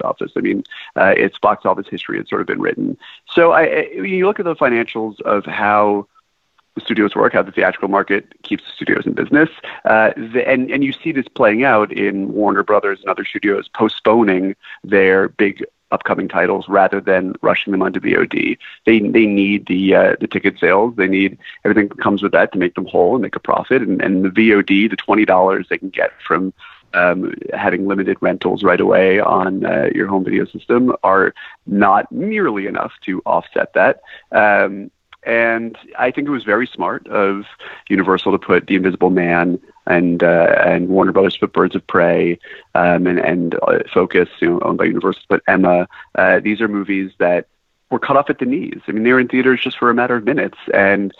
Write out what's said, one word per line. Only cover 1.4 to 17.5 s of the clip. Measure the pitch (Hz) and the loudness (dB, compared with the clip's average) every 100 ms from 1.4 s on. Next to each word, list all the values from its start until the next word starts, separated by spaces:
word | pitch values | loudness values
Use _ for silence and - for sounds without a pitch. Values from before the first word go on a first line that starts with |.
| 104 104 | -2 0
office | 98 95 98 | -2 -2 -6
history | 95 - 107 | -12 -8 -8
had | - | -6
sort | 101 | -6
of | 95 | -4
been | 50 | -4
written. | 50 - 50 - - - _ | -4 -4 -6 -8 -14 -20 _
So | - 170 | 2 4
I, | 165 | 4
I, | 160 156 - 180 | 2 0 -4 -6
when | 190 | -4
you | 185 185 | 0 0
look | 214 | 0
at | |
the | 175 156 | -4 -2
financials | 139 117 117 117 110 101 | 0 0 -2 -6 -8 -6
of | - 104 80 | -2 -2 -4
how | 95 104 104 104 101 101 _ _ _ _ _ _ | -4 0 2 2 0 -4 _ _ _ _ _ _
the | - | -16
studios | - 113 104 | -6 0 0
work, | 113 117 | 2 2
how | 98 | 2
the | 92 | -2
theatrical | 101 92 - 98 | 0 -2 -2 -2
market | 98 95 101 - _ | -2 0 -4 -4 _
keeps | - 101 | -8 -8
the | - | -8
studios | - - - - | -10 -2 -2 -2
in | |
business, | - - 143 160 - - - | -6 0 2 2 -2 -18 -6
uh, | - 110 110 - | 0 2 2 0
the, | 113 120 123 | -6 -4 0
and, | 131 127 | 0 0
and | 135 | -2
you | 139 | -2
see | 131 165 | -4 -6
this | 139 - | -6 -6
playing | - 117 107 | 0 2 2
out | 135 110 104 | 2 2 0
in | 98 101 98 98 | -2 -2 -2 -4
Warner | 104 104 98 | -2 0 0
Brothers | 101 104 101 98 | 2 2 0 -4
and | 98 | -4
other | 92 | -6
studios | 98 104 104 98 - | -6 -4 -2 -2 -4
postponing | - 110 - 110 113 107 92 95 - - - | -2 -2 0 2 4 4 2 -2 -6 -16 -20
their | 92 98 95 95 92 | 0 2 4 2 0
big | - 101 95 - _ _ | 0 -2 -2 -14 _ _
upcoming | - - 90 95 | -6 -2 -4 -2
titles | 92 92 95 92 | -2 0 -2 0
rather | 98 95 98 | 2 2 0
than | 98 92 92 - | 0 0 0 -4
rushing | 110 | -2